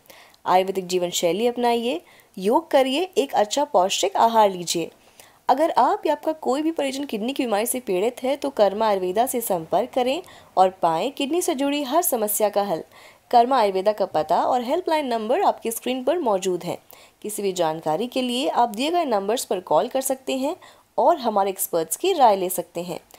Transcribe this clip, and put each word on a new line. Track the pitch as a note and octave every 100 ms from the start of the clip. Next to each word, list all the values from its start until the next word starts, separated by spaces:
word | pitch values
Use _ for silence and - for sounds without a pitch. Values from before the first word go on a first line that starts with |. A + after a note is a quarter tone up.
| - - - _ -
आयुर्वेदिक | F#3 F#3+ F#3+ F3+
जीवन | F3+ F3
शैली | F3 F3 F3+ A#3+
अपनाइए, | A#3+ A#3+ A#3 A#3 E4 - - _ -
योग | F#3 C#4+ E4
करिए, | C#4+ C4 C#4 F#4 -
एक | C#4
अच्छा | - G#3 C#4 C#4+
पौष्टिक | G3 F#3+ - G4+ -
आहार | A3+ A3+ G#3
लीजिए। | F3+ E3+ E3+ D#3+ - _ - - _ -
अगर | C4+ D#4+
आप | - C4+ G4+ D#4+
या |
आपका | D4 D#4+
कोई | D#4 B3 C4+
भी | D#4
परिजन | E4 C#4 C4+
किडनी | C#4+ G#3+ A3+
की | C#4
बीमारी | B3 G3+ A#3
से | B3+
पीड़ित | B3 F3+ A3 B3
है | B3+ C#4+
तो | C#4+
कर्मा | - G3+ G3+ A3+
आयुर्वेदा | G3 F3+ G3 C4
से | B3
संपर्क | A3+ F3+ D#3+ F3 B3
करें | C4+ B3 D#4 - - - -
और | F#3+
पाएं | F#3 E3+ E3 A#3
किडनी | C#4 C#4 E4+
से | F4+
जुड़ी | C4 C#4 D4
हर | C4+ D#4
समस्या | F4+ A#3+ G#3+ - G#3
का | G3+
हल। | G3+ D#3+ - - - - _
कर्मा | A#3+ A#3+ C4+
आयुर्वेदा | G3+ F#3 G3
का | G#3 F#3
पता | D#3+ D#3 F3+
और | D4 B3+
हेल्पलाइन | A#3+ E4 F4+ D#4 C4+
नंबर | A3+ G#3+ D4
आपकी | E4 G#3+ A3+
स्क्रीन | A#3 B3 B3+
पर | B3+ F4+
मौजूद | B3 F#3+ F#3 F3
है। | E3+ - _ - - _
किसी | G#3 G#3
भी | G3+
जानकारी | F3+ D#3+ D#3+ D#3+ D#3+ B3
के | C4
लिए | B3+ A#3+ D4+
आप | - A#3+
दिए | G#3 D4
गए | F4 D4+
नंबर्स | G#3 G3 B3
पर | - F#3+
कॉल | - D3+ A#3
कर | C4+
सकते | C4+ C4 - C4
हैं | C#4 F#4 - - _ -
और | B3+ E4+
हमारे | A#3 G#3 G3
एक्सपर्ट्स | F#3+ - E3+ E3 -
की | F#4
राय | F4 A#3+ G3
ले | F#3
सकते | - - E3+
हैं। | F3+ - -